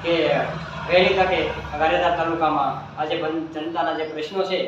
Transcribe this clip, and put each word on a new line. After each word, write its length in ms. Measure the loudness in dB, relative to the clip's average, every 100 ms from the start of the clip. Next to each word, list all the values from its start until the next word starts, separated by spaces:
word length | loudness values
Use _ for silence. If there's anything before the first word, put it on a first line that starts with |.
કે 320 | 0 2 2 2 0 -4 -8 -8 2
વહેલી 240 | 4 6
તકે 360 | 4 4 2 0 -2 -6 0
ગારિયાધાર 380 | 2 4 2 2
તાલુકામાં 840 | 0 2 2 2 0 -2 -10 -6
આ 40 | -4
જે 100 | -2
બન-, 380 | -2 -4 -6
જનતાના 400 | -6 -6 -2 -2
જે 100 | -2
પ્રશ્નો 400 | -4 -6 -6 -2
છે 140 | -2 -2